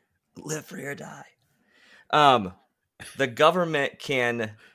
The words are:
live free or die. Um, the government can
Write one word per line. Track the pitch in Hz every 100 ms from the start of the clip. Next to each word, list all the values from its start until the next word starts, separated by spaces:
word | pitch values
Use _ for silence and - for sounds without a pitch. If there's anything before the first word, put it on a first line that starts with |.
| _ _ _ -
live | - 156
free | 139 -
or | 135
die. | 139 151 151 135 _ _ _ _ _ _ - -
Um, | 151 143 123 95 - _ _ _ - - -
the | 135
government | 113 151 180 170 151 139 -
can | - 135 120 120 110 107 -